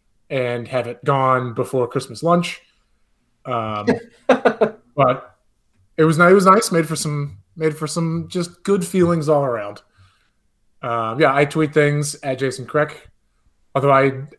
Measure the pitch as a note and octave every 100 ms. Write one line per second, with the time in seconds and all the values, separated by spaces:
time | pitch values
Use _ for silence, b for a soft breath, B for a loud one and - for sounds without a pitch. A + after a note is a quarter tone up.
0 | _ _ - C#3 B2 A#2+ A2+ C3 A#2 A#2+
1 | D3 C#3 C3 B2+ B2 A2+ A#2+ C3+ A#2+ C#3
2 | - A2+ D#3+ F3 E3+ - _ _ _ _
3 | _ _ _ _ - B2 A2 G#2+ G#2 B2
4 | - _ - B3 - - G#3+ - _ -
5 | C3 B2+ - _ _ _ _ _ _ -
6 | D#3+ D#3 F3 G3 F#3+ G3 A3 E3+ D#3+ D#3
7 | D#3 D3 C#3+ - _ - D#3+ D3+ D3+ E3+
8 | E3 E3 E3 F3+ E3+ - - G3 F3 F#3+
9 | E3+ E3+ D3 D3 C#3 A2+ G2+ G#2+ _ _
10 | _ _ _ _ _ _ _ _ B2+ A#2
11 | A2+ A#2+ D3+ C#3 D3 D#3+ D#3 D3+ D3 D3
12 | D3 - C#3 C3 C3+ B2+ A#2+ D3+ D3+ -
13 | - _ _ _ _ _ _ C#3 C#3 C3+
14 | C3+ C3 C#3+